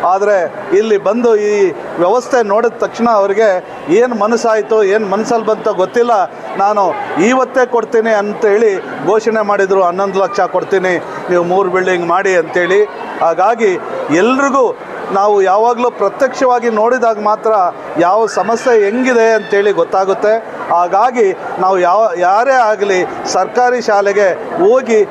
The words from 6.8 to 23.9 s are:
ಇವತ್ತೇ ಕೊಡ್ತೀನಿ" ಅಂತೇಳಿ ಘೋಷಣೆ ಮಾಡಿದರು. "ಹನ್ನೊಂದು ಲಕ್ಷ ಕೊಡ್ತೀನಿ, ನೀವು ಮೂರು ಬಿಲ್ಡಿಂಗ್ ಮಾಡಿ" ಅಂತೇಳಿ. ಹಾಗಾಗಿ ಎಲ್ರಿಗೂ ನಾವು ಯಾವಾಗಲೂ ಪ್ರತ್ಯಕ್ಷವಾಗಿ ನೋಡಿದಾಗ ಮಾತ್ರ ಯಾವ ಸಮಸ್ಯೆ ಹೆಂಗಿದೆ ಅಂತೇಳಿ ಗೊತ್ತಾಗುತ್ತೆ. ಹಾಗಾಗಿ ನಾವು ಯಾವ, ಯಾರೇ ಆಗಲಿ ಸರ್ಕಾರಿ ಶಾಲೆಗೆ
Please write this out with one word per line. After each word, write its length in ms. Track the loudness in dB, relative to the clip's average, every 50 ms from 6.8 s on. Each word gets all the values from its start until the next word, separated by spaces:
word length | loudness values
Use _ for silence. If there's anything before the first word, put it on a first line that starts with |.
| 0 0 -2 -4 -6 -6 -2 0 2 2
ಇವತ್ತೇ 380 | 2 2 0 0 0 0 0
ಕೊಡ್ತೀನಿ" 440 | 0 0 -4 -2 0 0 0 2 2
ಅಂತೇಳಿ 680 | 0 0 0 -2 -4 -2 0 2 2 4 4 2 0 0 -6 -8 -10 -6 -2 0
ಘೋಷಣೆ 340 | 0 2 0 0 0 0
ಮಾಡಿದರು. 420 | 0 0 0 0 2 2 2 2 2
"ಹನ್ನೊಂದು 360 | 2 2 0 -2 -2 0 0
ಲಕ್ಷ 200 | -2 0 0 -2
ಕೊಡ್ತೀನಿ, 580 | -2 0 0 -4 -2 0 -2 0 0 0 -2 -2 -4 -8 -12 -12 -6 -2
ನೀವು 140 | 0 0 0
ಮೂರು 260 | 2 0 0 0 0
ಬಿಲ್ಡಿಂಗ್ 380 | 0 -2 0 0 -2 -2 0 0
ಮಾಡಿ" 280 | 0 0 0 2 0
ಅಂತೇಳಿ. 480 | 0 0 0 -2 -2 0 2 2 2 2 0 -2 -12 -12 -12 -6 -2
ಹಾಗಾಗಿ 580 | 0 0 0 2 2 0 2 2 0 0 0 -2 -6 -8 -8 -8 -4 -2 0
ಎಲ್ರಿಗೂ 640 | 2 2 2 2 2 0 0 2 2 0 0 -2 -6 -12 -14 -12 -12 -10 -4
ನಾವು 300 | -2 0 0 2 2 2
ಯಾವಾಗಲೂ 500 | 2 2 2 2 2 0 0 0 -2 -4
ಪ್ರತ್ಯಕ್ಷವಾಗಿ 800 | -2 -2 -4 -4 0 0 -2 -2 0 0 0 0 0 2 0 -2
ನೋಡಿದಾಗ 540 | 0 0 0 0 0 0 0 0 -2 0 0
ಮಾತ್ರ 280 | -2 -2 0 0 0 2 2 0 0 -2 -6 -12 -10 -4 -2
ಯಾವ 300 | 0 2 2 2 0 -2
ಸಮಸ್ಯೆ 580 | -2 -2 -2 -2 -2 -2 0 2 2 4 2
ಹೆಂಗಿದೆ 480 | 2 0 0 0 0 2 2 2 2 2
ಅಂತೇಳಿ 380 | 0 0 0 0 0 2 2
ಗೊತ್ತಾಗುತ್ತೆ. 840 | 2 0 0 0 0 -2 0 0 -2 0 0 0 0 0 -2 -8 -12 -12 -6 -2
ಹಾಗಾಗಿ 680 | 0 0 0 0 2 2 2 2 2 2 0 0 0 -4 -8 -10 -6 -2
ನಾವು 200 | 0 0 0 2
ಯಾವ, 300 | 2 2 2 2 2 0 0 0
ಯಾರೇ 340 | 0 2 2 2 2 2
ಆಗಲಿ 540 | 2 2 2 2 0 0 -2 -2 0 -2 -2 -4 -6 -8 -8
ಸರ್ಕಾರಿ 560 | -4 -2 -2 -2 0 0 0 0 2 0 -2
ಶಾಲೆಗೆ 760 | 0 0